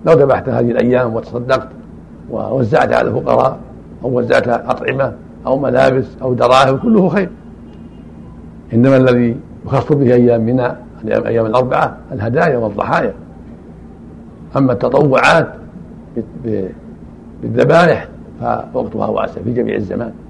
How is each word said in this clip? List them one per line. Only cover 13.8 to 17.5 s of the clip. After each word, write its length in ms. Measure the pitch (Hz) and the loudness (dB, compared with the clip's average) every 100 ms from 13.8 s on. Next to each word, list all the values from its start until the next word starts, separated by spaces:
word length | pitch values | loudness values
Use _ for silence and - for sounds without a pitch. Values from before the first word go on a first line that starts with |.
| - - - - - - - 139 | -20 -20 -20 -20 -20 -20 -4 0
أما 160 | 135 | 2
التطوعات 760 | 120 123 139 147 127 131 165 139 - - - - - - 120 | 2 2 2 4 4 4 2 0 -8 -18 -20 -20 -20 -12 -10
ب-، 40 | 107 - | -10 -10
ب-، 240 | 117 104 92 - - - - - - - | -6 -6 -6 -12 -20 -20 -20 -20 -20 -12
بالذبائح 680 | 117 | -6